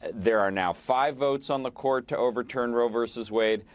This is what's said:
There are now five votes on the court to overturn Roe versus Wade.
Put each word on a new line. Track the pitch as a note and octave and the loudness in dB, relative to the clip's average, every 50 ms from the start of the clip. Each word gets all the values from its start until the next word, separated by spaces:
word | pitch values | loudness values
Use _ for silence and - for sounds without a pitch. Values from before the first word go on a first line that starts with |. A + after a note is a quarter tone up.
| - E2+ - | -10 -10 -6
There | A2+ F#2 A2+ A2+ G#2+ | 0 2 2 4 4
are | G2+ G2 | 4 2
now | F#2+ G2 F#2 F2 | 2 0 0 0
five | E2+ - - - B2+ B2+ C#3 D3+ C#3+ | -2 -2 -2 0 2 2 2 0 0
votes | B2+ C#3+ C#3 C#3 C#3 C#3 - | 0 0 0 0 0 -2 -4
on | C#3+ C3+ | -4 -4
the | C3 B2 | -4 -6
court | - - - C3+ C3 B2+ B2 - | -8 -2 0 0 0 0 0 -2
to | D3 | -2
overturn | - A#2+ B2+ A2 B2 A#2+ B2 - C3 A#2+ A#2+ | 0 0 0 0 0 -4 -4 -4 -4 -2 0
Roe | A#2 A#2+ A#2+ A#2 | 2 2 2 2
versus | G#2+ A#2 A#2 A2+ - A#2+ A2+ G#2+ | 2 0 -2 -2 -4 -8 -8 -2
Wade. | G#2+ A2+ A2 A2 A2 G#2+ G#2+ - - | 0 2 2 2 2 0 -2 -10 -20